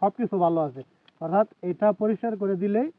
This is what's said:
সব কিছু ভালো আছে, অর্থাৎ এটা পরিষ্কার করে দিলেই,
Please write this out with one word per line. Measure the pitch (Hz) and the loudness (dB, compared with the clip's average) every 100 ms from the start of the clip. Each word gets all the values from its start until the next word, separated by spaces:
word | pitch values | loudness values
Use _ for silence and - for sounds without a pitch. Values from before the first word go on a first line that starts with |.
সব | 202 | -2
কিছু | - 233 196 | 0 -2 0
ভালো | 170 165 | 2 2
আছে, | 147 127 131 _ _ _ | -2 -6 -16 _ _ _
অর্থাৎ | 165 196 214 _ | 0 0 0 _
এটা | 180 170 214 | -8 0 2
পরিষ্কার | 202 214 208 233 214 | 2 0 -2 -4 -4
করে | 196 190 | -2 -2
দিলেই, | 202 208 302 | 0 0 -2